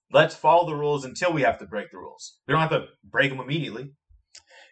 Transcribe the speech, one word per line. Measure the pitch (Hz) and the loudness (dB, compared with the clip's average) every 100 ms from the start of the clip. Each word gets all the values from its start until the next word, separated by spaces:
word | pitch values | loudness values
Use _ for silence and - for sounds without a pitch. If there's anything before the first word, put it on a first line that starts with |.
| _ | _
"Let's | 131 156 - | 4 4 2
follow | 156 170 160 | 4 4 4
the | 147 | -2
rules | 147 139 | -2 -2
until | 127 - 180 | -4 -4 -2
we | 156 | 2
have | 120 - | 0 0
to | 104 | -6
break | 104 101 | -10 -10
the | 92 | -14
rules. | - - - - - | -18 -18 -20 -12 -2
We | |
don't | 151 | 0
have | 156 | 2
to | 147 - _ | 0 -4 _
break | 101 117 139 | -6 0 0
'em | 131 | -2
immediately." | 123 160 139 110 139 - _ _ _ - _ - - | -6 -4 -6 -8 -14 -18 _ _ _ -20 _ -20 -8